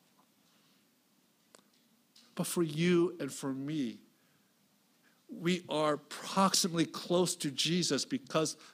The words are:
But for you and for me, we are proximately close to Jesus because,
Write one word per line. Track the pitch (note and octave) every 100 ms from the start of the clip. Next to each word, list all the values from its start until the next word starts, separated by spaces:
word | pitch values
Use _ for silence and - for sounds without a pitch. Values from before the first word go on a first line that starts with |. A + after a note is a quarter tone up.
| _ _ _ _ _ _ _ _ _ _ _ _ _ _ _ - _ _ _ _ _ - - -
But | F3
for | -
you | E3 D3 F3 F3 F3 F3
and | C#3+
for | C3 C#3
me, | C3 C#3 D#3 A#2+ G#2 _ _ _ _ _ _ _ _ _ _ _ _ -
we | - E3+ F3+ -
are | D3+ D3+ D3
proximately | - - - - F#3+ - F#3+ E3 D#3
close | - - F3 F3 -
to | D3+
Jesus | C3 D3+ F3 D#3+ C3+ -
because, | C3+ - D#3+ D#3 - -